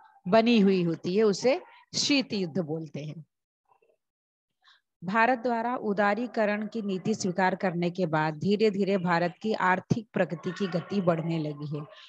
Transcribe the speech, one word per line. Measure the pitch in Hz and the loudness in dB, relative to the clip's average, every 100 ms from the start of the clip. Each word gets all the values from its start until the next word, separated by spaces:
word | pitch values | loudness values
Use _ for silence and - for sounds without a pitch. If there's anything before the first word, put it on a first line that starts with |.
| - _ 180 | -20 _ 2
बनी | 226 226 233 | 4 6 6
हुई | 196 190 | 6 4
होती | 170 156 175 190 | 2 -2 -2 2
है, | |
उसे | 220 185 247 349 - - _ | 2 2 2 0 -2 -20 _
शीत | - - 277 262 | -4 0 0 0
युद्ध | 214 175 185 | -4 -4 -4
बोलते | 151 160 160 - | -4 -6 -8 -10
हैं। | 151 160 - _ _ _ _ _ _ _ _ _ _ _ _ _ _ _ _ _ | -12 -12 -18 _ _ _ _ _ _ _ _ _ _ _ _ _ _ _ _ _
भारत | 170 220 233 254 | -4 2 2 2
द्वारा | 247 233 226 254 | 0 -2 -2 -4
उदारीकरण | 214 202 202 208 247 233 208 208 214 | -2 0 0 0 -2 -2 0 -2 -4
की | 226 | -6
नीति | 202 190 202 | -4 -4 -2
स्वीकार | 220 196 175 185 | -2 -2 0 0
करने | 190 190 170 175 | 0 -2 -2 -2
के | 175 175 | -2 -2
बाद | 156 156 | 0 0
धीरे | 151 185 202 220 | -2 0 2 2
धीरे | 196 190 196 | 2 0 0
भारत | 175 170 175 - | 0 0 0 -2
की | 214 | -4
आर्थिक | 214 180 185 - 233 214 | 0 0 0 0 -2 -2
प्रगति | 202 175 170 185 | -2 -2 -2 -6
की | 170 196 | -4 -4
गति | 170 - 202 | -4 -4 -2
बढ़ने | 175 165 165 165 | 0 0 0 -4
लगी | 151 147 147 147 | -4 -6 -8 -10
है। | 151 - | -10 -16